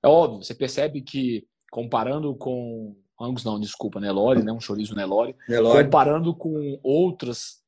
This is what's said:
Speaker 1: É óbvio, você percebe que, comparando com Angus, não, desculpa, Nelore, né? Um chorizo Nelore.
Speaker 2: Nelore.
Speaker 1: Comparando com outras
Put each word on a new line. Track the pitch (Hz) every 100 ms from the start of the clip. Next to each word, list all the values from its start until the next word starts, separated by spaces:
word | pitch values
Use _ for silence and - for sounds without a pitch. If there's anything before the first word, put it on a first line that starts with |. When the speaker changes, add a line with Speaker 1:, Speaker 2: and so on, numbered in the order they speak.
Speaker 1:
É | 139
óbvio, | 165 160 107
você | - -
percebe | 131 - 151 151
que, | 127 135 127 113 _ _ _
comparando | 120 117 123 117 147 151 131
com | 131 127 120 113 110 101 _ _
Angus, | 120 123
não, | 113 104
desculpa, | 104 - 107 98
Nelore, | 101 98 113 123
né? | 107
Um | 113
chorizo | - 104 107 104
Nelore. | 95 101 123 - -
Speaker 2:
Nelore. | 120 113 135
Speaker 1:
Comparando | 143 151 139 151 170
com | 170 165 156 143 139
outras | 131 147 185 175 123 120 - -